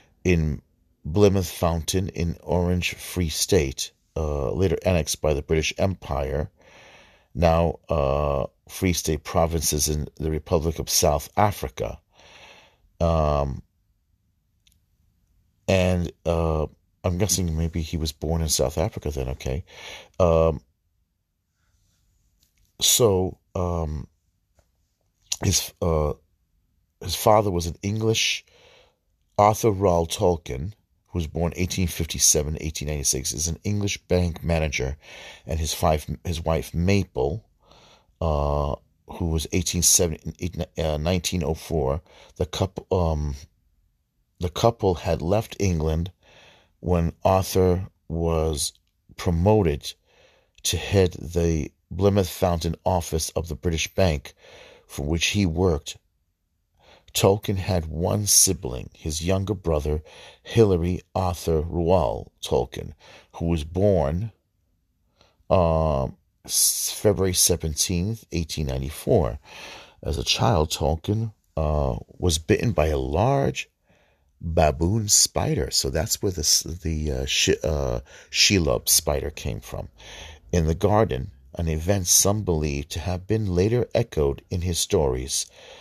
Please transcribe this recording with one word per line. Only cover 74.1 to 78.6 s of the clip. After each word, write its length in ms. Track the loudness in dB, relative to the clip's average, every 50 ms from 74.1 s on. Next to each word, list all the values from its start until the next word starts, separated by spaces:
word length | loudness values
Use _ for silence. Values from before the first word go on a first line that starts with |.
| _ _ _ _ _ _
baboon 680 | -8 -2 2 4 4 4 4 2 2 2 2 0 2 4
spider. 640 | 4 4 4 2 0 -2 -2 0 0 -2 -2 -2
So 200 | -2 -2 -2 0
that's 320 | -2 -2 -2 -2 -4 -2
where 100 | -2 -2
the 80 | -2 -2
s-, 220 | 0 2 2 2
the, 500 | 0 -2 -8 -6 -4 -2 -2 -2 -2 -2
uh, 140 | -2 -2 -2
she-, 340 | -2 0 2 2 2 2 2
uh, 380 | 2 0 0 0 0 -2 -2 -4 -6 -10 -18 -20 -16 _
Shelob 580 | 0 2 4 4 4 4